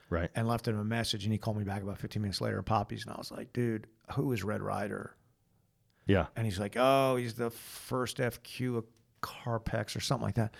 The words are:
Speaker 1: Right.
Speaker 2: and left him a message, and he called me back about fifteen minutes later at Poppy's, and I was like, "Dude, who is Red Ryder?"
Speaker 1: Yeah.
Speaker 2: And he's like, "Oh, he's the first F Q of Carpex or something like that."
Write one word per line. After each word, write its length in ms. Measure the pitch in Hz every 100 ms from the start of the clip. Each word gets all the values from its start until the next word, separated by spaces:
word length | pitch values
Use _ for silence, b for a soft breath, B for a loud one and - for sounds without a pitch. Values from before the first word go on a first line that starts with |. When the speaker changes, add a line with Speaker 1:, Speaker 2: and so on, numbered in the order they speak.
| -
Speaker 1:
Right. 200 | 85 85
Speaker 2:
and 120 | - 113
left 220 | 117 -
him 100 | 107
a 60 |
message, 400 | 107 117 113 110
and 80 | 101
he 60 | 107
called 180 | - 107
me 80 |
back 180 | 98 98
about 140 | 98 95
fifteen 220 | 107 107
minutes 180 | 104 92
later 160 | 113 104
at 80 | 98
Poppy's, 380 | 110 101 110 107
and 80 |
I 20 | -
was 120 | -
like, 200 | - -
"Dude, 320 | - 120 110 - _ -
who 180 | - 143
is 120 | 117
Red 160 | 95 104
Ryder?" 540 | 101 98 104 101 - - _ _ _ _ _ _ _ _ -
Speaker 1:
Yeah. 200 | 98 78 -
Speaker 2:
And 80 |
he's 140 | 113 92
like, 180 | 101 117
"Oh, 400 | 131 135 135 127
he's 180 | 120
the 140 | 107 117
first 680 | - - - - 127 120 -
F 220 | 123 -
Q 340 | - - 127 117
of 80 | 113 _ _ -
Carpex 760 | - - 123 117 - 113 107 113
or 40 |
something 240 | - 131 104
like 80 |
that." 200 | 104 107 b